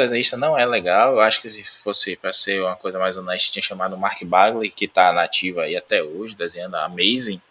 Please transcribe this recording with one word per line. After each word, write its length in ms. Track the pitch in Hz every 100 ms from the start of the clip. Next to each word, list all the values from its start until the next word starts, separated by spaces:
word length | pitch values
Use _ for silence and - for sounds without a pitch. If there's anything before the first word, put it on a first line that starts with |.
desenhista 340 | 123 120 123 120
não 200 | 147 151
é 100 | 123
legal. 480 | 117 87 95 120
Eu 60 | 127
acho 200 | 110 110
que 80 | 117
se 160 | 107
fosse 500 | 101 - - 101 - 90
pra 140 | 95
ser 300 | 92 - 98
uma 140 | 92 92
coisa 220 | 98 92
mais 180 | 92 92
honesta, 340 | 92 92 -
tinha 100 | 98
chamado 320 | - 95 95
o 40 | 92
Mark 240 | 95 -
Bagley, 460 | 92 90 101 113 107
que 180 | - 98
tá 280 | - 90
nativo 460 | 87 85 - 92 90
aí 140 | 78
até 280 | 87 - 104
hoje, 340 | 78 82 110 104
desenhando 380 | 85 87 90 87
a 80 |
Amazing. 560 | 80 87 95 127 120 92 _